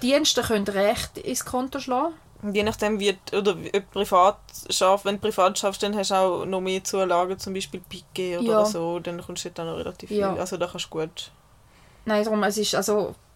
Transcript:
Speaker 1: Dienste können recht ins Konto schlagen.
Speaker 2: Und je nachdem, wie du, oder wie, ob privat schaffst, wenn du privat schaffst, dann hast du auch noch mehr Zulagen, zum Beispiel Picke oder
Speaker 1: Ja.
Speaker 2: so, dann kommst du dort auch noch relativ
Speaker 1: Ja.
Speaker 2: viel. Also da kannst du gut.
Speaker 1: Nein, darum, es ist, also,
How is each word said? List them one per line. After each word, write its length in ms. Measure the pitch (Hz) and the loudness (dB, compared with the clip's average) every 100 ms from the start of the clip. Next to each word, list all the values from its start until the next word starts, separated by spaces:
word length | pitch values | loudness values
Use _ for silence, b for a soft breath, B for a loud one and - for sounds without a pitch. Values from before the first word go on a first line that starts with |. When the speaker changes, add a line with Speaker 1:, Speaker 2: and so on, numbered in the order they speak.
Speaker 1:
Dienste 400 | 247 285 311 - | 2 4 4 0
können 220 | 233 214 202 | 2 0 0
recht 520 | 196 202 240 - - | 2 2 0 -4 -8
ins 260 | - 254 | -6 -6
Konto 360 | - 254 262 277 | -4 -4 -4 -6
schlagen. 320 | 262 254 311 320 - - | -2 0 0 -4 -18 -10
Speaker 2:
Und 140 | 208 202 | -4 0
je 80 | |
nachdem, 380 | 208 214 208 214 | 0 0 0 2
wie 160 | 202 190 - | 0 -2 -2
du, 80 | 196 | 0
oder 220 | 208 165 | 0 0
wie, 120 | 156 202 | -2 -2
ob 160 | 196 | -2
privat 460 | 196 202 185 185 208 - - - | -4 2 6 6 4 -10 -18 -6
schaffst, 340 | - 185 196 | 2 4 4
wenn 120 | 196 202 | 2 -2
du 60 | |
privat 380 | 208 214 185 - | -2 4 4 4
schaffst, 240 | 202 190 | -2 0
dann 100 | 208 208 | -2 0
hast 140 | 196 | 0
du 40 | 190 | 2
auch 300 | 190 175 175 | 4 2 -2
noch 160 | 190 | -2
mehr 200 | 185 190 - | -2 -4 -2
Zulagen, 520 | 196 190 175 185 185 | 0 2 2 0 -4
zum 160 | - | -6
Beispiel 280 | 190 - 180 | -8 -8 -10
Picke 580 | - 180 - - 185 175 | -14 -18 -14 -6 -4 -2
oder 100 | 233 | 2
Speaker 1:
Ja. 160 | 214 214 | 4 4
Speaker 2:
so, 340 | 196 165 170 | 0 -2 -4
dann 220 | 170 175 | -6 -10
kommst 220 | 175 175 | -10 -10
du 60 | 175 | -10
dort 160 | 175 165 | -8 -6
auch 60 | |
noch 40 | 165 | -6
relativ 300 | 160 - 190 | -8 -10 -4
Speaker 1:
Ja. 220 | 208 196 | 0 0
Speaker 2:
viel. 80 | 185 | 0
Also 160 | 185 185 | -4 -4
da 120 | 175 | -4
kannst 180 | 175 - | -6 -8
du 40 | |
gut. 420 | 160 160 - - - _ - - b b b - | -6 -6 -8 -16 -18 _ -20 -20 b b b 0
Speaker 1:
Nein, 180 | 214 | 0
darum, 180 | 214 214 | 2 2
es 140 | 202 208 | 2 2
ist, 160 | 208 | 0
also, 400 | - 196 208 180 - _ | 0 2 0 0 -6 _